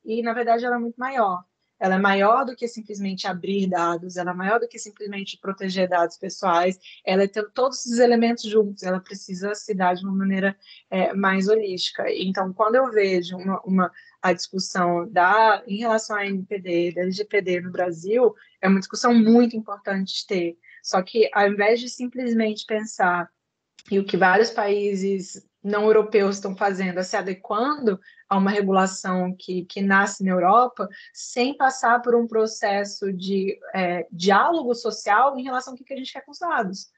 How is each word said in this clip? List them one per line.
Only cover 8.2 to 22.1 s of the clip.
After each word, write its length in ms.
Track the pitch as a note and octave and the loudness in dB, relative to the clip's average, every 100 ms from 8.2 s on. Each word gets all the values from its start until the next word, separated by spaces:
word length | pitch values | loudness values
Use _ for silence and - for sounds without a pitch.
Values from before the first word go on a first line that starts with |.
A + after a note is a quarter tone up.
| A#3 A#3 | 2 0
juntos, 400 | A3 G#3+ G3+ G3+ | 0 2 2 -4
ela 180 | F#3 F#3 | -4 -4
precisa 520 | F#3 G3 - F#3 G3+ | -6 -16 -12 -8 -6
se 200 | G#3 - | -8 -8
dar 200 | G3 F3+ F3+ | -2 0 0
de 100 | G3 | -4
uma 80 | |
maneira, 420 | F#3+ G3 F#3+ G3 G3 _ - _ | -2 -2 0 -2 -4 _ -20 _
é, 240 | F#3+ F#3+ | -2 -2
mais 360 | G3 G3 F#3+ F#3+ | 0 0 2 2
holística. 560 | A3 G3+ F3+ - - F3+ | 2 0 -4 -6 -6 -4
Então, 440 | - F#3 F#3+ F#3+ | -2 -2 -2 -4
quando 220 | F#3 G#3+ B3 | 0 2 4
eu 140 | C4 | 2
vejo 460 | G#3+ G3 F#3 F3 F#3 | 2 2 0 -2 -6
uma, 240 | F#3 F#3+ - | -4 -4 0
uma, 260 | F#3+ F3 - - _ | 2 0 -2 -20 _
a 100 | F#3 | 0
discussão 800 | F3 - F#3+ F#3+ F#3+ F3 F3 F3 | 0 -4 -8 -6 -2 0 0 0
da, 500 | F3+ F3+ G#3+ A3 G3+ - | 2 4 6 6 4 -2
em 120 | G3+ | -4
relação 360 | A#3 A3 A3 G#3 | 0 -2 -2 -4
à 100 | G3+ | -4
N 160 | G3 F#3+ | -4 -6
P 120 | G3+ | -8
D, 360 | F3+ E3+ F3 | -2 -2 0
da 80 | F3 | -2
L 100 | F#3 | -4
G 140 | F#3+ G3+ | -4 -2
P 160 | G#3 | -2
D 180 | F#3 F3 | 0 -2
no 120 | F3+ | -4
Brasil, 640 | F3 F3+ E3 F3+ A#3 A#3 - _ _ | -4 -4 -4 -2 2 2 0 _ _
é 80 | F#3+ | 2
uma 100 | F#3+ | 2
discussão 340 | F#3 G#3 B3 | 0 -2 4
muito 440 | A#3+ A3 A#3 A#3+ A3 | 6 8 6 6 0
importante 560 | G#3+ G3+ - G3 F#3+ | -10 -10 -6 -4 -4
de 120 | - - | -8 -4
ter. 320 | F#3 E3+ E3+ _ - | -2 -2 -6 _ -16
Só 200 | - F#3+ | -2 -2
que, 280 | F#3 A3+ G#3+ | 0 -2 -2
ao 160 | G#3 G3+ | 2 2
invés 320 | G3+ G#3 A#3+ | 2 2 2
de 80 | B3 | -2
simplesmente 760 | - B3 | -8 -10